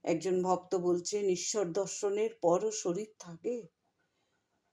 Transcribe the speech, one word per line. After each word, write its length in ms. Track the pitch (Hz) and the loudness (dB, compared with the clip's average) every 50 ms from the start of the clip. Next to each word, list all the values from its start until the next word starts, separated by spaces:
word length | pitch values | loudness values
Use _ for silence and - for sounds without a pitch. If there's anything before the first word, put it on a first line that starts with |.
একজন 400 | - - 170 165 175 190 185 185 | 2 0 0 0 2 0 2 2
ভক্ত 320 | 180 185 185 180 - - 196 | 2 2 0 0 0 -2 -2
বলছেন, 540 | 185 175 175 175 175 175 - 208 208 202 190 | 0 2 2 2 2 0 -4 -4 0 2 2
"ঈশ্বর 440 | 180 170 - - - 214 196 175 | 0 0 -2 -2 -2 0 -2 0
দর্শনের 580 | 160 202 190 180 - - - 202 196 208 220 220 220 _ | 0 -2 -2 -2 -4 -2 -2 -2 0 0 -2 -2 -2 _
পরও 280 | - 254 - 185 208 220 | 4 4 4 4 2 -2
শরীর 380 | 214 - - 185 170 196 214 - _ _ | -4 -2 -2 -2 -2 -2 -6 -10 _ _
থাকে?" 440 | - 175 165 165 - 220 247 233 202 165 _ _ _ _ _ _ _ _ _ _ _ _ _ _ _ _ _ _ _ _ | -18 -16 -16 -6 -4 -4 -4 -4 -8 -14 _ _ _ _ _ _ _ _ _ _ _ _ _ _ _ _ _ _ _ _